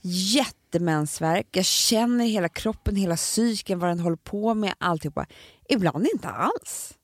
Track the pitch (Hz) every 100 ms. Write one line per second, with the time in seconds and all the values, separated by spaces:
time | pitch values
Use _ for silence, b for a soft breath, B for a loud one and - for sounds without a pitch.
0 | 180 180 190 269 247 - _ 170 170 151
1 | 151 - 160 185 - 185 185 - - 226
2 | 240 240 233 214 170 - 220 - 214 196
3 | 185 165 - 214 233 208 - 180 175 175
4 | 170 165 - 202 220 214 196 - 175 160
5 | 147 - - B B B - 247 165 151
6 | 302 415 151 101 240 480 - - - -